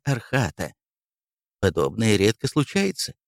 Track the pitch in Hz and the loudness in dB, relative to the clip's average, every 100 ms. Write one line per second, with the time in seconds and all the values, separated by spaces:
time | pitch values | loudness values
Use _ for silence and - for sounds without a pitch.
0 | - 123 - 131 98 - 82 - _ _ | -2 -4 -2 -2 -2 -4 -10 -10 _ _
1 | _ _ _ _ _ _ 98 85 71 92 | _ _ _ _ _ _ -2 0 -2 0
2 | 110 101 101 - 135 151 139 196 196 - | 2 4 2 0 -2 -2 -2 -2 -2 -4
3 | - - | -10 -12